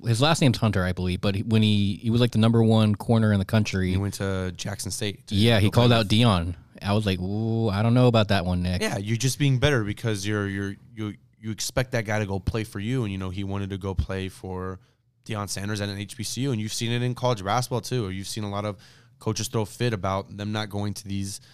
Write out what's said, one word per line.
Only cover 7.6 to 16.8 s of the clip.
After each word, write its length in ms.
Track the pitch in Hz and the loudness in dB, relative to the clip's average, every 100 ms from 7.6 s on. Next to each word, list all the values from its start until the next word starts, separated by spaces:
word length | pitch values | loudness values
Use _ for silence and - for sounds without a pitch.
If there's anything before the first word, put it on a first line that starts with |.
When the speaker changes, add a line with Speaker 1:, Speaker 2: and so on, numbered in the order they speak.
| 113 | 0
Speaker 1:
I 160 | 98 | 2
don't 100 | 113 | 4
know 140 | 123 123 | 6 6
about 220 | 113 104 | 6 4
that 160 | 98 87 | 2 2
one, 180 | 90 | 0
Nick." 180 | 90 90 | 0 0
Speaker 2:
Yeah, 160 | 214 101 | -2 -4
you're 200 | 104 113 | -4 -2
just 200 | 127 - | -2 0
being 200 | 143 127 | 2 2
bitter 260 | 143 131 | 2 2
because 420 | 104 104 117 104 101 | -2 -4 -4 -2 -2
you're, 220 | 107 101 | -2 -2
you're, 280 | 98 98 98 - 110 | -4 -6 -10 -14 -10
you, 180 | 107 98 _ _ | -10 -10 _ _
you 140 | 110 | -8
expect 400 | 107 - - 123 | -6 -4 -4 -2
that 140 | 120 110 | -2 -2
guy 140 | 107 | -2
to 60 | 101 | -2
go 140 | 98 | -4
play 240 | - 113 | -4 -4
for 160 | 107 101 | -4 -6
you, 240 | 104 131 | -4 -2
and, 80 | 107 | -4
you 60 | 95 | -4
know, 120 | 95 | -6
he 140 | 90 | -6
wanted 280 | 98 98 98 | -6 -6 -6
to 60 | 98 | -6
go 160 | 98 | -4
play 360 | 92 - 95 95 | -4 -4 -6 -6
for 500 | - 95 92 92 92 _ _ _ _ - | -10 -10 -8 -10 -12 _ _ _ _ -8
Deion 240 | 107 101 | -6 -6
Sanders 320 | - 101 104 | -6 -6 -4
at 80 | 101 | -4
an 80 | 98 | -6
H 180 | 104 - | -10 -10
B 80 | |
C 160 | 104 - | -8 -4
U, 100 | 139 | -4
and 80 | 113 | -4
you've 100 | 107 | -4
seen 220 | - | -6